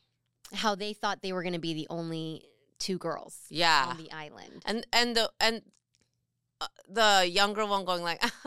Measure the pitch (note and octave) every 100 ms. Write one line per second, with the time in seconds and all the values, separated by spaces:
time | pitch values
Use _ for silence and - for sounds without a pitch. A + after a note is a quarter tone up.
0 | _ _ _ _ - G3 G#3+ G3 G#3 G#3+
1 | G#3 F#3+ F#3+ F#3 F3 F3 E3 D#3+ D3+ E3
2 | E3 D#3+ D#3+ D#3 - _ _ - - F3+
3 | E3+ D3 - - - D3+ E3+ D3+ C3 D#3+
4 | D#3+ D#3+ D3+ A2 - - - A3 A3+ A3+
5 | A#3+ A#3 A3 - A3 A3+ - _ _ _
6 | _ _ _ _ _ - D#3 _ - G3+
7 | G#3+ G3+ F3+ F3+ G3+ G#3 G#3+ G3 F#3 F3+
8 | E3+ E3+ A#3+ -